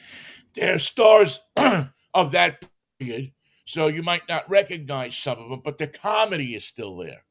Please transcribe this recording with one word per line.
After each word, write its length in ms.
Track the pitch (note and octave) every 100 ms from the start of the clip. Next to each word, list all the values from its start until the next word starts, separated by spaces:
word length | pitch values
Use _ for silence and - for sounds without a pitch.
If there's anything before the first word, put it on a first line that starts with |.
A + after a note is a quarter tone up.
| - - - - _
they're 260 | - - -
stars 600 | - - A3 A3 F#3 - _
<clears throat> 60 | -
of 760 | C4+ F#3+ C3+ _ _ F#3 D#3+
that 320 | F3 F3 - - _ _ -
period, 320 | B2+ A#2 C3+ _ _ _ -
so 220 | E3 D#3
you 160 | D#3+
might 240 | E3 E3+ -
not 180 | D#3+ -
recognize 680 | G3 G3 F3+ C#3+ C#3 B2 A#2+
some 220 | C#3 A#2
of 100 | A#2
them, 120 | C3
but 140 | D3 C#3
the 100 | D3
comedy 680 | - G#3 G#3+ A3 F3 C3 A2
is 80 | -
still 320 | - G#2 F2+
there. 260 | E2 A1 _